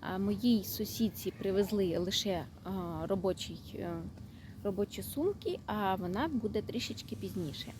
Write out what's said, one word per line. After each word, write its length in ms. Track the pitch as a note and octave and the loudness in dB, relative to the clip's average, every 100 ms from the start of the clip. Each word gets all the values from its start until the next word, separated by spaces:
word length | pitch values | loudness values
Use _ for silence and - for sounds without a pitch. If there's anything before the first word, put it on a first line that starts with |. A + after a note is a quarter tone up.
А, 160 | - F#3 | -2 0
моїй 460 | G3 G#3 A#3+ A3+ | 2 4 6 6
сусідці 680 | F#3 - G#3+ - A3+ - G3 - | 4 -2 -2 2 0 2 -4 -2
привезли 580 | G3 F#3+ G3+ G#3 F#3+ E3+ | 2 4 4 4 4 4
лише, 480 | F3+ G3+ G#3 F3+ C#3+ - | 2 2 2 0 -2 -8
а, 420 | - F#3+ F3 D#3+ E3 | -6 -2 -2 -2 0
робочий, 680 | F#3+ F#3 F3+ - E3 - - | 2 2 0 -2 -8 -8 -6
е, 180 | F3 E3+ D#3+ - - - - - | -4 -4 -6 -10 -14 -14 -14 -6
робочі 400 | G3+ F#3+ G3+ - | -2 0 0 -2
сумки, 560 | E3+ - E4+ G4+ - F4+ - | -6 0 0 2 -2 -4 -2
а 300 | G#3+ G3+ F#3+ | 2 4 2
вона 320 | F3+ F#3+ D#4 | 2 0 0
буде 340 | C#4 A3 G#3+ | 2 0 0
трішечки 540 | G#3 B3 - - - - | -2 -2 -4 -6 -8 -6
пізніше. 560 | F#3+ F#3+ E3 - - G#2+ | -4 -2 -2 -4 -8 -10